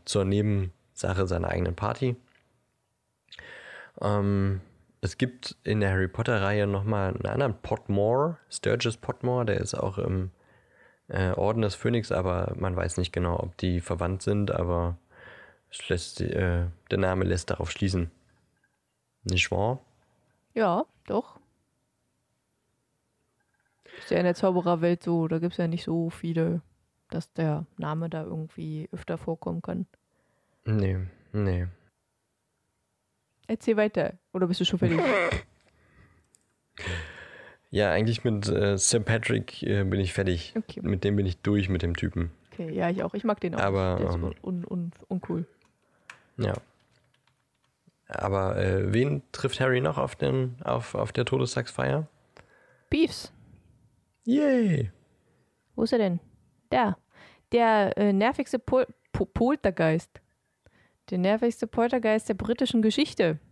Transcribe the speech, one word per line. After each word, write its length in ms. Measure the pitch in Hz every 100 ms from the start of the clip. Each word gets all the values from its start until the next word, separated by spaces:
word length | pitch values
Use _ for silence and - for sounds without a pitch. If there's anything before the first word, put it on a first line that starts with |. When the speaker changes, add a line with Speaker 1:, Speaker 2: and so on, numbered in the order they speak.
| -
Speaker 1:
zur 200 | 104 95
Nebensache 1040 | 101 107 98 92 - _ - 92 98 92
seiner 220 | 85 85
eigenen 260 | 87 87 85
Party. 400 | 107 - 127 120 _ _ _ _ _ _ _ _ _ _ _ - - - - - - -
Ähm, 600 | 104 104 101 98 98 95 - _ _ _
es 160 | 95 -
gibt 400 | 123 - - -
in 180 | - 107
der 100 | 98
Harry 160 | 95 92
Potter-Reihe 600 | - 117 110 98 104 101
nochmal 460 | 98 104 104 95
einen 120 | - 101
anderen 280 | - 131 -
Potmore, 760 | - - - 101 107 127 160 160 _
Sturgis 480 | - 104 120 117 -
Potmore, 480 | - - 123 123 110
der 140 | 98
ist 140 | 98
auch 240 | - 104 95
im, 340 | - 95 92 - _ _ _ _ - _ -
äh, 220 | 95 92
Orden 300 | - 98 113
des 140 | 104 -
Phönix, 360 | 117 120 -
aber 420 | - 90 90 90 -
man 180 | 92 90
weiß 220 | 87 -
nicht 140 | 90
genau, 280 | - 87 85
ob 180 | 87 -
die 240 | 92 87
verwandt 400 | - 85 85 95
sind, 300 | 101 104 101
aber 460 | 87 87 87 87 85 _ - - - - _ _
es 180 | - -
lässt, 320 | 90 - -
äh, 460 | 87 90 90 87 87 - -
der 60 | 98
Name 280 | 92 92 92
lässt 240 | 87 -
darauf 220 | - 82
schließen. 400 | - 98 92 82 - _ _ _ _ _ _ _ _ _ _
Nicht 280 | 98 92 -
wahr? 280 | 95 110 131 - _ _ _ _ _ _
Speaker 2:
Ja, 320 | 226 196 180 320 _ -
doch. 320 | 220 - - _ _ _ _ _ _ _ _ _ _ _ _ _ _ _ _ _ _ _ _ _ _ _ _ - -
Ist 140 | -
ja 60 | 175
in 60 |
der 120 | 180 175
Zaubererwelt 680 | 196 180 175 170 175 175
so, 240 | 175 170 160
da 120 | 160
gibt's 180 | 175 -
ja 100 | 170
nicht 160 | 170
so 260 | - 170 165
viele, 520 | - 170 165 165 170 - _ _ _ _
dass 240 | 165 -
der 320 | - 156 151 160 -
Name 320 | 147 160 165
da 140 | 160
irgendwie 640 | - 160 160 - 156 156 -
öfter 260 | 175 - 165
vorkommen 440 | - 160 175 165
kann. 260 | - 180 - _ _ _ _ _ _ _ -
Speaker 1:
Nee, 340 | 107 95 92 92 - _
nee. 340 | 107 98 90 90 - _ _ _ _ _ _ _ _ _ _ _ _ _ _ _ _ -
Speaker 2:
Erzähl 300 | 226 - 214
weiter, 360 | 214 175 - 180 _
oder 140 | 185 175
bist 160 | 185
du 40 | 180
schon 120 | 180
fertig? 240 | - 165 285
Speaker 1:
<laughs> 400 | 202 170 - - _ _ _ _ - - _ _ _ _ _ _ - 90 85 - - - - - - _
Ja, 200 | 98 101
eigentlich 320 | 87 110 113
mit, 240 | 120 104 104
äh, 320 | 101 101 95
Sir 200 | - 117
Patrick, 600 | 104 113 113 113 - -
äh, 220 | 113 101
bin 160 | 95 98
ich 140 | 92
fertig. 420 | - 92 85 - 226
Speaker 2:
Okay. 240 | - -
Speaker 1:
Mit 220 | - 95
dem 120 | 101 101
bin 120 | 95
ich 100 | -
durch, 280 | 101 104 95
mit 140 | 90
dem 120 | 85 82
Typen. 360 | 87 85 82 - _
Speaker 2:
Okay, 200 | - 160
ja, 180 | 185 170
ich 140 | 190
auch. 100 | -
Ich 100 | 208
mag 160 | 226 208
den 120 | 175
auch 60 | -
Speaker 1:
Aber, 400 | 98 95 92 87
Speaker 2:
nicht. 20 |
Der 80 | 87
ist 60 | 87
Speaker 1:
ähm, 80 |
Speaker 2:
un-, 120 | 82 -
un-, 240 | 190 175 -
un-, 260 | 180 170 - -
uncool. 380 | 185 - 165 - _ _ _ _ _ - - _ -
Speaker 1:
Ja. 180 | 101 - - _ _ _ _ _ _ _ _ _ _ _ _ _ -
Aber, 500 | - 98 98 95 98
äh, 340 | 95 95 98
wen 300 | 110 143 143 -
trifft 280 | - 131 -
Harry 220 | 131 123
noch 180 | 151 -
auf 160 | 131 -
den, 400 | 139 131 127 123
auf, 320 | 120 123 - -
auf 160 | 110
der 140 | - 120
Todestagsfeier? 840 | 131 123 123 120 - 131 143 156 _ _ - - _ _ _ _
Speaker 2:
Peeves. 420 | 302 330 - - - - - _ _ _ _ _ _
Speaker 1:
Yay. 680 | 226 277 294 254 208 143 104 - _ _ _ _ _ _ _ -
Speaker 2:
Wo 80 |
ist 80 | 226
er 60 | 240
denn? 200 | 196 175 - _ _ _ _
Da. 260 | 247 208 - _ - - - _
Der, 440 | 233 226 214 196 -
äh, 160 | 208
nervigste 440 | 196 233 294 262 240
Pol-, 300 | - 262 - - _
Po-, 140 | - -
Poltergeist. 960 | - 240 294 202 170 160 160 - - _ _ _ _ _ _ _ _ -
Der 80 | 180
nervigste 480 | 185 220 240 - 220
Poltergeist 640 | - 240 254 220 214 -
der 40 |
britischen 480 | 196 - 240 254 233
Geschichte. 560 | 220 269 302 - 170 156 -